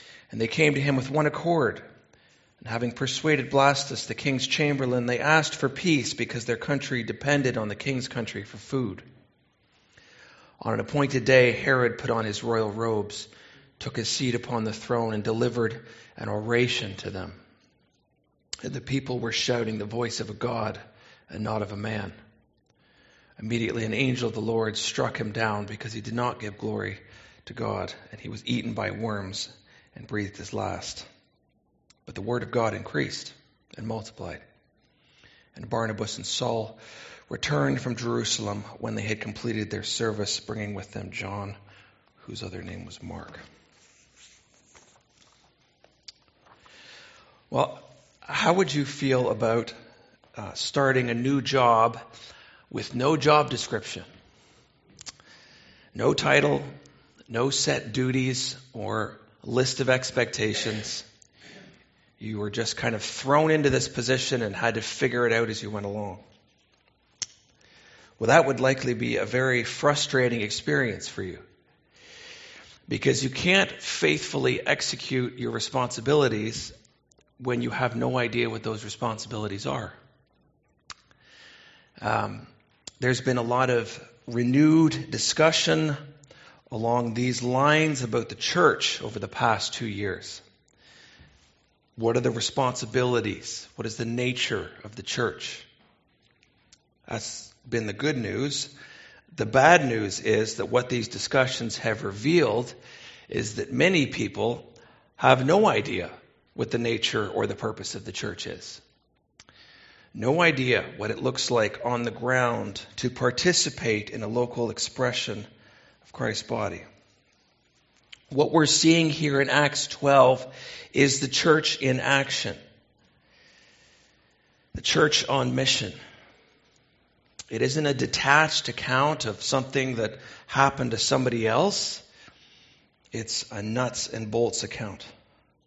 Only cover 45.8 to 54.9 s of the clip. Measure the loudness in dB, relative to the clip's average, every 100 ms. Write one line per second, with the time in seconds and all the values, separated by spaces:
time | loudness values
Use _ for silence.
45.8 | _ _ -20 -20 _ _ _ -20 -20 -20
46.8 | -20 -20 -20 -20 -20 _ -4 0 0 -4
47.8 | -20 -20 _ _ -8 0 2 4 2 0
48.8 | -2 -2 2 2 2 0 2 0 -2 -10
49.8 | -20 -20 _ _ _ -14 -12 -8 -4 2
50.8 | 4 4 2 0 0 0 2 4 6 6
51.8 | 4 2 -16 -20 -20 -20 -20 -20 -12 -10
52.8 | -6 0 2 4 6 6 6 -2 -4 -6
53.8 | -6 -12 -14 -20 _ _ _ _ _ _
54.8 | _